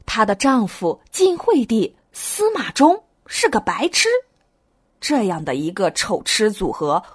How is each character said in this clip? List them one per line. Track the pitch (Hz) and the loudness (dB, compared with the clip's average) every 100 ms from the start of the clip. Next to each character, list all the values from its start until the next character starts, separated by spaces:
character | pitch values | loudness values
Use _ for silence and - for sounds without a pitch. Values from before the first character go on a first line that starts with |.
| - | -6
她 | 226 | 0
的 | 208 196 | 0 2
丈 | 269 254 196 | 2 2 0
夫 | - 175 - _ | -2 -4 -4 _
晋 | - 381 349 | 0 2 2
惠 | - 339 | 0 2
帝 | 220 220 175 _ _ | 2 0 -2 _ _
司 | - - - 427 | -6 -2 0 0
马 | 403 - | -2 -4
衷 | - 294 403 - _ - | 4 4 4 -4 _ -10
是 | - - | -2 0
个 | 214 | 0
白 | - 175 339 | -2 -2 -2
痴。 | - 440 494 - _ _ _ _ _ _ _ | 0 0 0 -2 _ _ _ _ _ _ _
这 | - 294 | -2 0
样 | 196 165 | 0 -2
的 | 156 131 | -4 -4
一 | 156 | -4
个 | 190 180 | -2 -2
丑 | - - 185 | -2 -4 -4
吃 | - - 214 | -2 0 0
组 | 208 180 | 0 -4
合 | - 151 160 - | -2 -2 -2 -4